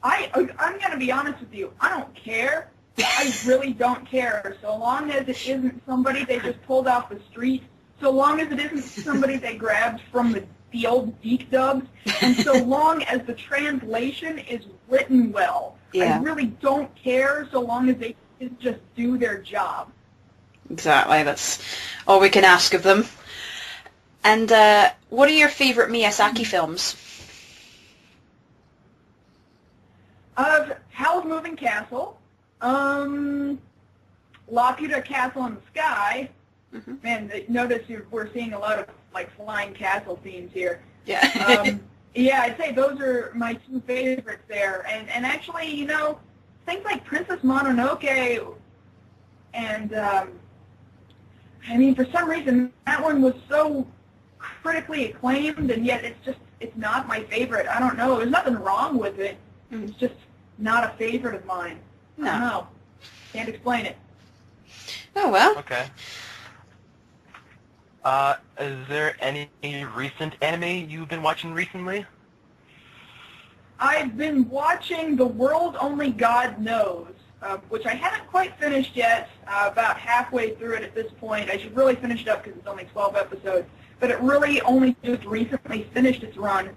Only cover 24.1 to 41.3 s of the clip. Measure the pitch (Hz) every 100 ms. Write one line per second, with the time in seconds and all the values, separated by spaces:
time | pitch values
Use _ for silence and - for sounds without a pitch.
24.1 | _ 214 220 220 220 214 208 202 - _
25.1 | 233 285 311 294 - 269 233 233 233 214
26.1 | 208 214 233 214 185 160 170 - - -
27.1 | - - - - - - - _ _ _
28.1 | _ _ _ _ _ _ _ _ _ _
29.1 | _ _ _ _ _ _ _ _ _ _
30.1 | _ _ - 277 311 - - _ - 285
31.1 | 349 320 320 330 320 254 214 220 247 381
32.1 | - _ _ _ _ 233 269 277 285 285
33.1 | 285 285 285 285 269 - _ _ _ _
34.1 | _ _ _ - 233 247 254 302 302 -
35.1 | 277 254 269 247 208 - - 311 233 208
36.1 | 262 262 - _ _ _ 226 214 269 226
37.1 | 233 208 208 202 240 240 233 226 220 -
38.1 | 226 214 240 233 208 208 214 - - _
39.1 | 185 - - 208 214 202 196 196 190 -
40.1 | 175 196 180 180 185 180 175 - _ -
41.1 | 196 -